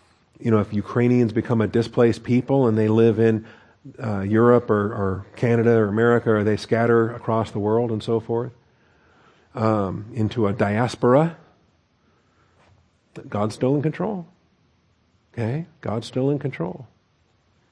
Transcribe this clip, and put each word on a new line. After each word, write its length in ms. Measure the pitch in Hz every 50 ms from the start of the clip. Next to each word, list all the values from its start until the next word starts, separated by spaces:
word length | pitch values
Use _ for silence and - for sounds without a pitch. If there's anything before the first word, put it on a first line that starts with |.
| _ _ _ _ _ _ _ _
you 120 | - 120
know, 80 | 110 107
if 120 | 98 - 104
Ukrainians 580 | 104 98 - - 123 120 123 123 123 123 107 104
become 300 | 113 107 - 120 113 107
a 40 |
displaced 580 | 98 - 117 113 117 - 131 120 117 110 - -
people 420 | - 120 123 127 - 135 139 131
and 100 | 113 107
they 120 | 110 110 107
live 300 | 110 113 113 117 107 110
in, 280 | 113 113 110 110 110 - - - _ _ _ _ _ 135 - - 127
uh, 180 | 110 104 98
Europe 480 | 95 98 107 113 117 120 123 117 117 -
or, 220 | 107 104 104 107 117
or 340 | 107 98 95 92 95 101 - -
Canada 360 | - 131 117 117 117 113 117
or 180 | 117 113 107 101
America, 420 | 101 113 117 120 120 117 - 117
or 140 | 110 107 101
they 140 | 107 104 98
scatter 520 | - - 113 113 120 117 117 117 113 113
across 400 | 120 117 - 120 113 113 113 - -
the 60 | 110
world 320 | 101 107 110 117 123 113
and 120 | 110 104 -
so 180 | 120 117 110
forth, 320 | 110 - 117 117 123 - - _ _ _ _ _ _ _ _ _ _ _ _ _ _ _ _ _ _ _ -
um, 520 | - 110 110 110 104 98 92 - 104 104 110 -
into 340 | 113 110 104 - 123 104
a 60 | 98 98
diaspora, 840 | - 107 101 104 110 127 120 - - - 123 123 147 160 170 165 - - _ _ _ _ _ _ _ _ _ _ _ _ _ _ _ _ _ _ _ _ _ _ _ _ _ _ _ _ _ _ _ _ _ _ - - -
God's 240 | - 104 104 110 -
still 220 | - 131 127 143
in 60 | 147 123
control. 440 | 156 147 - 180 220 214 180 165 - _ _ _ _ _ _ _ _ _ _ _ _ _ _ _ _ _ _ _ _ _
Okay? 320 | 120 110 110 131 156 175 - _ _
God's 260 | - 107 104 120 117
still 220 | - - 127 131 139
in 100 | 147 139
control. 480 | 147 131 - - 165 180 - - 117 - _ _ _ _ _ _ _ _ _ _ _ _ _ _ _ _